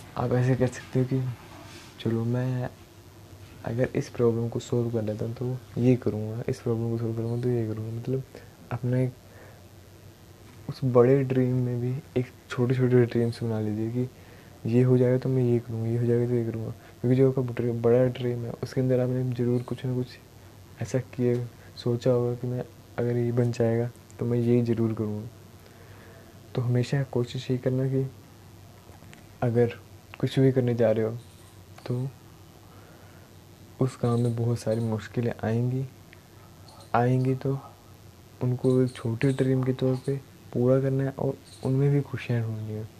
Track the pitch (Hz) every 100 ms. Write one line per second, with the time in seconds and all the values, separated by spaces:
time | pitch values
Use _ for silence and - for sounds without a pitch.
0 | - - 123 123 123 127 123 - - 131
1 | 127 131 127 117 - - - - - -
2 | 113 113 117 123 127 127 123 - - -
3 | - - - - - - - 117 127 -
4 | - - 117 117 117 120 - 123 117 117
5 | 107 107 117 120 123 127 - - 123 123
6 | 110 107 107 110 - 127 120 113 117 117
7 | 113 113 113 120 123 120 110 107 110 117
8 | 120 131 - - - - - 120 123 127
9 | 127 - - - - - - - - -
10 | - - - - - - - - 131 123
11 | 120 139 131 127 127 127 123 120 123 131
12 | - 127 127 - - - 123 131 127 123
13 | 120 117 117 117 117 110 107 107 113 123
14 | 127 - - - - - 113 120 127 127
15 | 123 127 131 131 123 120 117 113 113 120
16 | 120 120 120 123 113 113 110 - - -
17 | 123 127 135 135 123 117 120 117 117 123
18 | 127 123 123 120 117 - 127 135 127 127
19 | 123 127 127 120 120 123 120 123 127 127
20 | 123 - - - - - - - - 127
21 | - - 123 120 120 - - - 123 120
22 | 131 123 120 120 123 123 - - - -
23 | 120 120 120 120 120 117 113 117 120 -
24 | - - 120 120 117 120 117 113 113 110
25 | 107 107 120 - - - - - - -
26 | - - - - - 131 120 120 123 143
27 | 135 123 120 131 - 127 131 127 135 135
28 | 135 - - - - - - - - -
29 | - - - - 127 117 117 - - -
30 | - - 131 - 135 131 120 117 113 110
31 | 110 120 - - - - - - - 123
32 | 135 - - - - - - - - -
33 | - - - - - - - - 131 -
34 | 120 117 120 117 117 120 - 113 113 107
35 | - - 117 - 107 113 123 127 135 -
36 | - - - - - - - - - 113
37 | 123 127 127 127 135 135 - - - -
38 | - - - - 127 123 131 127 127 -
39 | 117 113 139 135 131 131 131 127 131 131
40 | 139 139 - - - 123 123 135 135 135
41 | 135 - 135 143 - - 131 135 143 143
42 | 135 117 - 120 113 110 107 107 107